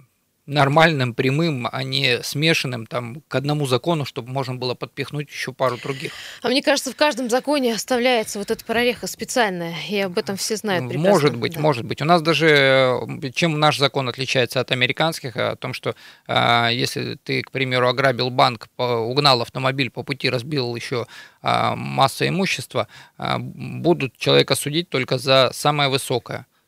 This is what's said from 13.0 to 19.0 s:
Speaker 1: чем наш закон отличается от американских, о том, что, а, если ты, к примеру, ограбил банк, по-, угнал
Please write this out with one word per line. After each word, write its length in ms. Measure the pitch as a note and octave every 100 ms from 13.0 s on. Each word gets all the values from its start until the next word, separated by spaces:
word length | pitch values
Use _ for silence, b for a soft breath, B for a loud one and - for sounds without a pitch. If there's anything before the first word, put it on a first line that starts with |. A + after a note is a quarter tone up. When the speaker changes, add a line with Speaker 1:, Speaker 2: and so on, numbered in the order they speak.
| A#2+ C3 C3+
Speaker 1:
чем 280 | - F3 D3+
наш 180 | D3+ C#3
закон 300 | C#3 C#3+ C3
отличается 500 | A#2 C3+ C3+ A#2+ C3
от 120 | A#2+
американских, 640 | C3 B2 C3 D#3+ D#3+ C3 A#2
о 180 | A2
том, 180 | A2+ C3
что, 200 | B2 C3 - b b -
а, 440 | B2 A#2+ A#2 A#2
если 440 | A#2+ C3 C3+ B2+ A#2
ты, 200 | - C3+
к 100 | -
примеру, 340 | C3 C3 B2+ B2
ограбил 420 | B2 C3+ A#2+ B2+
банк, 360 | B2+ C3+ A#2+ - -
по-, 200 | B2
угнал 440 | A#2+